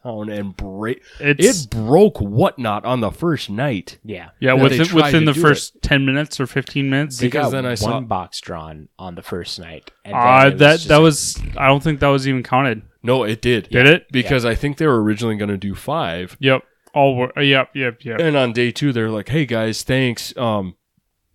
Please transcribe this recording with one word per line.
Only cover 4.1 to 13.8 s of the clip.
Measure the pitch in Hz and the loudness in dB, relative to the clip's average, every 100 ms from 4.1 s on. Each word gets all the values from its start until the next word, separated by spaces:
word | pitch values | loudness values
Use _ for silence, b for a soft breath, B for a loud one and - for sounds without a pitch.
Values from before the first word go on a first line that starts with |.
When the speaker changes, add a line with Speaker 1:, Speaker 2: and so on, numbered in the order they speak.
| 92 - - | -16 -16 -2
Speaker 2:
Yeah, | 127 | 2
Speaker 1:
that | 131 | 4
they | 135 131 | 4 4
Speaker 2:
within, | 170 | 4
Speaker 1:
tried | 165 147 | 4 4
Speaker 2:
within | 160 | 4
Speaker 1:
to | 151 | 4
Speaker 2:
the | |
Speaker 1:
do | 139 | 4
Speaker 2:
first | 151 143 - - | 4 4 -2 -8
Speaker 1:
it. | |
Speaker 2:
ten | - 139 135 | 0 0 2
minutes | 139 151 - | -2 -4 -6
or | 127 | -4
fifteen | 135 - 143 139 | -4 -6 -4 -2
minutes. | 139 147 123 | -2 -4 -2
Speaker 3:
They | 123 | -2
Speaker 1:
Because | 147 139 | 0 -2
Speaker 3:
got | |
Speaker 1:
then | 131 127 | -2 -4
I | |
Speaker 3:
one | 113 | -2
Speaker 1:
saw | 107 117 | -2 -2
Speaker 3:
box | 113 95 85 - | -4 -6 -6 -14
drawn | - 85 78 78 76 - | -12 -12 -12 -16 -20 -18
on | 92 87 | -16 -14
the | |
first | - 92 82 - | -10 -10 -10 -14
night. | 82 80 - _ - | -16 -20 -20 _ -8
And | |
Speaker 2:
Uh, | 127 | 0
Speaker 3:
then | 123 131 139 | 4 6 4
it | |
was | 135 | 6
Speaker 2:
that, | 147 165 | 4 4
Speaker 3:
just | 156 | 4
Speaker 2:
that | 151 | 6
Speaker 3:
like | |
Speaker 2:
was, | 160 143 - - - - | 6 4 -6 -8 -10 -2
I | 135 | 2
don't | 139 | 2
think | 156 139 | 0 0
that | 143 | 0
was | 139 135 | 0 -2
even | 131 | -4
counted. | 113 131 135 110 - _ | 0 0 0 -4 -10 _
Speaker 1:
No, | 113 131 | -2 0
it | 107 113 | 0 -2
did. | 120 113 - | 0 0 0
Speaker 2:
Did | 127 | 4